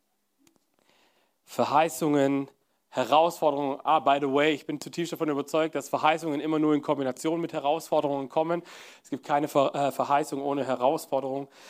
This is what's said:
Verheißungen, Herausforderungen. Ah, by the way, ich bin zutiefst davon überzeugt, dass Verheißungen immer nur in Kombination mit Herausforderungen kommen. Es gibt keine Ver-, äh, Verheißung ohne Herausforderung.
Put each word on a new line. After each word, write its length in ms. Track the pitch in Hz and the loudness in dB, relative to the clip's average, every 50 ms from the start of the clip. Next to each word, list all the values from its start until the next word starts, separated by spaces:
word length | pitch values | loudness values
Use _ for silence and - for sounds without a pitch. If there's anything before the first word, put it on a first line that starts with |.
| _ _ _ _ _ _ _ _ _ _ _ _ _ _ _ _ _ _ _ _ _ _ _ _ _ _ _ _ _ | _ _ _ _ _ _ _ _ _ _ _ _ _ _ _ _ _ _ _ _ _ _ _ _ _ _ _ _ _
Verheißungen, 1080 | - - - 120 117 135 147 160 170 - - 170 151 147 143 139 139 139 139 139 - - _ _ _ _ _ _ _ | -10 -4 -2 -2 2 2 2 2 2 0 -2 -2 0 2 2 2 2 0 -2 -4 -6 -12 _ _ _ _ _ _ _
Herausforderungen. 880 | - 131 127 117 139 156 165 175 165 - 165 151 139 139 143 135 139 - - | -4 -4 0 4 4 4 4 4 0 0 0 0 0 0 -2 -2 -4 -4 0
Ah, 140 | 139 156 156 | 2 2 2
by 180 | 120 139 139 143 | 4 2 2 2
the 140 | 143 139 131 | 2 0 2
way, 180 | 143 147 156 | 2 2 2
ich 140 | 151 135 - | 2 -2 -4
bin 160 | - 151 135 | -8 -8 -8
zutiefst 320 | - 151 135 - 170 160 170 | -8 -10 -6 -6 -6 -4 -4
davon 160 | 147 160 156 | -4 -2 -2
überzeugt, 460 | 143 139 139 - - 156 160 160 - | -2 -2 -4 -2 0 0 0 0 -2
dass 120 | 143 135 - | -6 -6 -4
Verheißungen 540 | - 127 135 151 160 160 160 165 143 143 | -2 0 2 2 2 2 0 -4 -4 -2
immer 180 | 139 156 156 156 | -2 -2 0 2
nur 140 | 156 151 151 | 2 4 2
in 80 | 143 | 2
Kombination 580 | 147 - 147 139 135 131 123 - - 160 165 165 | 2 0 -2 0 0 -4 -4 -2 -2 -2 -2 -2
mit 140 | 170 156 - | -4 -4 -6
Herausforderungen 720 | 156 135 143 156 165 - - 165 151 147 143 143 139 135 127 | -2 0 0 0 0 -2 0 0 2 2 2 0 -2 -4 -2
kommen. 340 | - 160 160 165 170 175 170 - - - - - - - | -2 0 0 0 0 -4 -4 -8 -18 -20 -20 -20 -20 -20
Es 80 | _ - | _ -10
gibt 160 | 147 127 - | -10 -8 -4
keine 220 | - 151 147 151 143 | -2 0 0 0 2
Ver-, 260 | - 151 135 143 - | 2 2 2 2 2
äh, 180 | 147 143 135 127 | 0 -2 -2 0
Verheißung 480 | - 131 135 143 143 156 - 147 139 | -2 0 2 2 2 0 0 -4 -6
ohne 240 | 139 143 143 143 127 | -4 -2 -2 -2 -2
Herausforderung. 800 | 127 127 120 123 135 160 151 - - 143 135 135 135 131 139 139 - _ - - - | -2 -2 2 2 2 2 0 -2 -4 -4 -4 -2 -2 -6 -6 -8 -10 _ -20 -20 -20